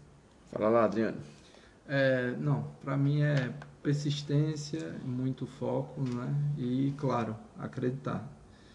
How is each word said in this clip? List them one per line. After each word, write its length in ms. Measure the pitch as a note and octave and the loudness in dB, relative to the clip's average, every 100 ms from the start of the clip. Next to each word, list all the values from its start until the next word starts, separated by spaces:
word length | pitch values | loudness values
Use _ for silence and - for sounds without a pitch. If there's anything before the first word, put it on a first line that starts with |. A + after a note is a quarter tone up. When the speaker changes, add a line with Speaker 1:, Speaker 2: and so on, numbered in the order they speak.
| - - - - - | -20 -20 -20 -20 -8
Speaker 1:
Fala 180 | - G#2+ | 0 4
lá, 160 | A#2 G#2+ | 6 6
Adriano. 320 | G#2 G#2 - - - - - - - - | 4 0 -2 -10 -18 -20 -20 -20 -18 -2
Speaker 2:
É, 460 | C#3 C3+ C3 B2 C3+ | 2 4 4 0 0
não, 280 | D3 C#3+ D3 - | 0 0 -2 -8
pra 160 | C#3 C#3 | -4 0
mim 240 | C#3 D3 | 2 4
é 300 | D3 C#3+ A#2+ - - - | 4 2 0 -4 -12 -6
persistência, 1120 | D3 C#3+ D3 C#3+ - D3 D#3 D3+ - D#3+ E3 E3+ C3 | -2 0 0 -2 0 2 2 -2 -6 -6 -6 -6 -4
muito 400 | B2 C3 C3 - | -2 -2 -2 -6
foco, 560 | - A#2+ B2+ C#3 D3 | -4 -2 -2 -2 -4
né? 320 | C3 B2 C3+ C#3+ D3 - | -2 -2 -2 0 0 0
E, 360 | B2 B2+ C#3 C#3 | 0 2 0 0
claro, 380 | C3+ A#2+ A2 A2 - - | 0 2 0 -4 -10 -10
acreditar. 680 | - - B2 C3 A#2+ A#2+ - - - - - | -8 -2 -2 -2 -2 -4 -6 -14 -20 -20 -20